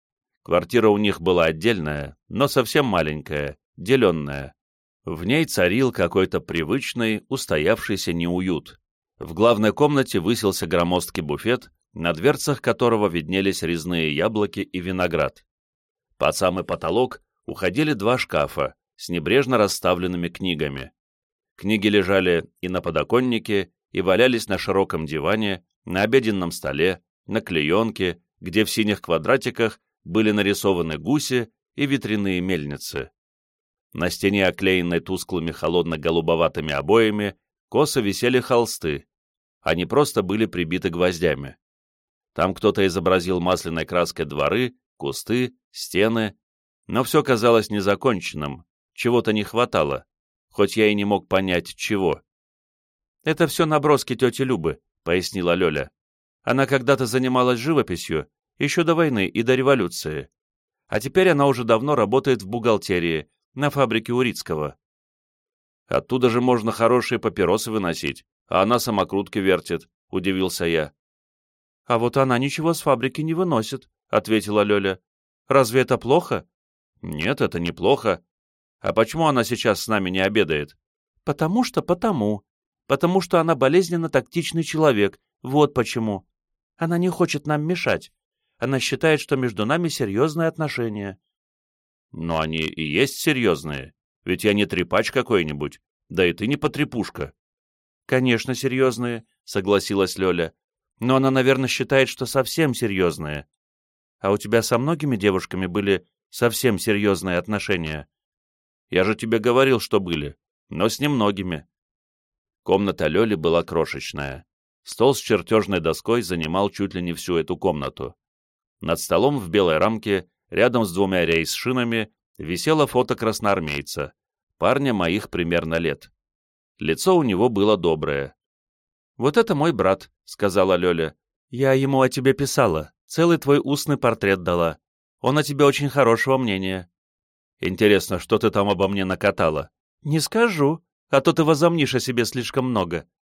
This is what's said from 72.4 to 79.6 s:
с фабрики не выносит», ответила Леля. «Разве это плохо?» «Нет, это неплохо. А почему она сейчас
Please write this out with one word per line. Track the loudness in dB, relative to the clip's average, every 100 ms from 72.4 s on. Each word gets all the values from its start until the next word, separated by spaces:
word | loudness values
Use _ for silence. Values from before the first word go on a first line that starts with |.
| -2 -2 -2
с | -2
фабрики | 0 0 0 -4
не | -4
выносит», | -2 0 0 -2 -8 _ _ -2
ответила | -2 0 0 0 0
Леля. | 2 2 0 -4 _ _ _ _ 0
«Разве | 2 4 2
это | 2 0
плохо?» | 2 0 0 -6 -8 _ _ _ _ _
«Нет, | -10 -4 -2 0
это | -2 -2
неплохо. | -4 0 2 2 2 -4 _ _ _ _ _ _
А | -2
почему | 0 0 2 2
она | 2
сейчас | 0 0